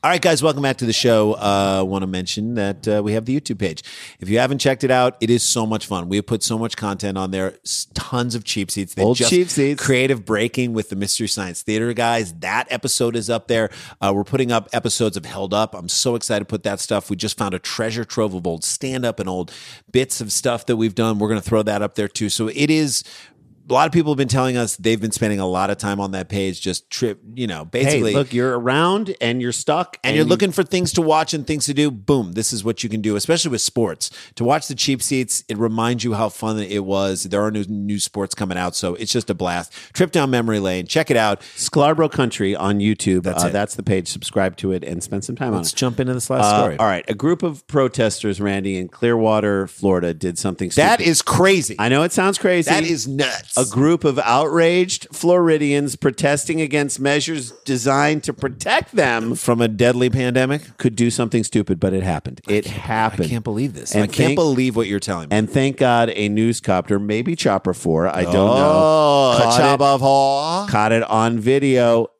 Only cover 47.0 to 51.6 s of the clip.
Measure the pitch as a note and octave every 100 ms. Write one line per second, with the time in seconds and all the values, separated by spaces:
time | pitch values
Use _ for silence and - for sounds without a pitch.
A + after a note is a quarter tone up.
47 | - G#2+ C#3+ E3+ F3 D3 _ D3 C3 -
48 | A2 - G#2+ F#2+ G2+ G2 G2 F#2 F2+ -
49 | A#2+ A#2 A2 G#2+ G#2 G2 F#2+ - G2+ F2+
50 | F2 D#2+ F#2 E2+ G2 F2+ - - E3+ A#3
51 | E3+ D#3 - - F#3 F#3+